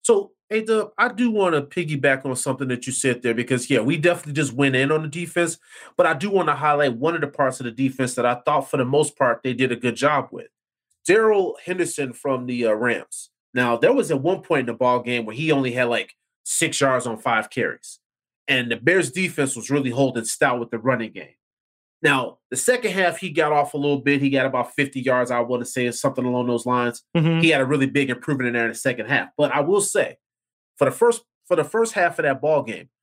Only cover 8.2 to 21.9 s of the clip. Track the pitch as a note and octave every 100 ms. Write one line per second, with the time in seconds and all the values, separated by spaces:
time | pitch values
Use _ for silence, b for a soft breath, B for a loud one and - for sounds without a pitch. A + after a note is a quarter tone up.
8.2 | A#2+ B2 - D3 C3+ D3+ B2+ C#3+ D3+ -
9.2 | B2+ A2+ B2+ A#2 B2+ A#2+ B2 A2 C#3 D3
10.2 | A#2+ - - _ _ _ _ _ - G#3
11.2 | A3 G3+ F3+ - - F#3 E3 - C3 A#2
12.2 | C#3 B2+ B2 B2 A#2 G#2+ A#2+ G2 - -
13.2 | - _ _ B2 B2 A#2 E3+ C#4 D3+ D3
14.2 | D3 F#3 - D3 A#2+ A2+ B2 B2 A#2+ B2
15.2 | A2 A2+ D#3+ C#3+ B2+ A#2+ A#2+ A2+ F#2+ _
16.2 | _ _ - - D#3+ - C#3 B2+ B2 A2
17.2 | B2+ A2+ G#2+ - F2+ - - - _ _
18.2 | _ _ - C3+ B2 A#3 A#2+ F#3 D3 F3+
19.2 | F3+ C#3+ C3+ A#2 G#2+ C#3+ C3 A#2 C3+ A#2+
20.2 | A2 - C#3 B2 A#2 A2+ A#2+ B2 A2 F#2+
21.2 | C#2+ _ _ _ _ _ _